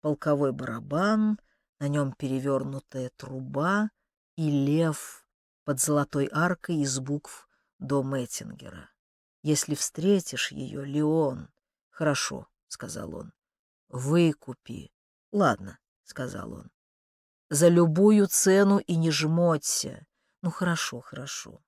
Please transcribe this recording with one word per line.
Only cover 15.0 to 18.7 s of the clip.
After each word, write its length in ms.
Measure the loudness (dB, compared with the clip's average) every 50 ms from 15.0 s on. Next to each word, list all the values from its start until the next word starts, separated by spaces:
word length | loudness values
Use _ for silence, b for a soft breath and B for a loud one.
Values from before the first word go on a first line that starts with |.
| _ _ _ _ _ _
«Ладно», 460 | 0 2 4 4 2 0 -4 -16 -18 _ _ _ _ _ _
сказал 480 | -20 -12 -10 -10 -10 -8 -10 -12 -12
он, 180 | -14 -16 -18 -20 _ _ _ _ _ _ _ _ _ _ _ _ _ _ _ _
«за 180 | 2 6 6 8
любую 600 | 8 8 6 6 6 6 6 8 8 8 6 4
цену 500 | 2 2 4 6 6 6 6 6